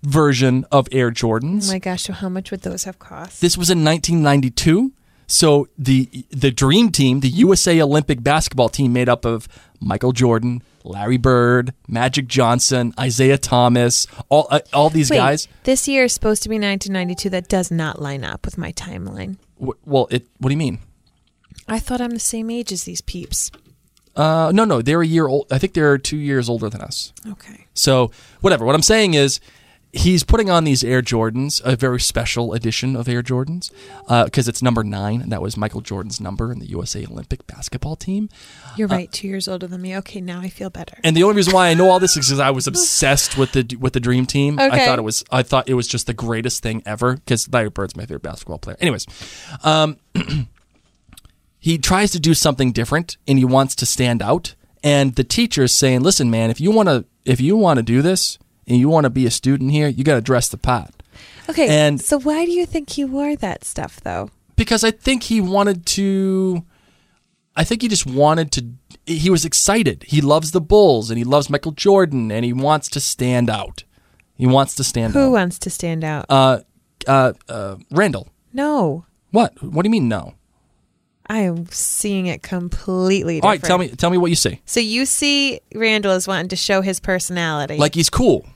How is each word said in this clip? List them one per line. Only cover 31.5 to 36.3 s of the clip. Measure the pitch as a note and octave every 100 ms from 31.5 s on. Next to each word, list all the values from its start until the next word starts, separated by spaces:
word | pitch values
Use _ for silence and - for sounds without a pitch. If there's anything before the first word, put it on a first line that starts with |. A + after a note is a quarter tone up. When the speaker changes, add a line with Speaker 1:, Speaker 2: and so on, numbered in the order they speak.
| -
Speaker 1:
a | A#2+ C3
very | C3 B2
special | - - A#2 - A#2
edition | A2+ A2+ A2 B2+ C3
of | A#2
Air | A#2+
Jordans, | B2 B2+ C3+ F3 - - - - -
uh, | A#2+ A2+
'cause | - A#2+
it's | -
number | B2+ A#2
nine, | G#2+ G2+ G2+ A#2
and | -
that | G#2+
was | G2 G#2+
Michael | G#2+ -
Jordan's | A2+ G2 G2 -
number | F#2+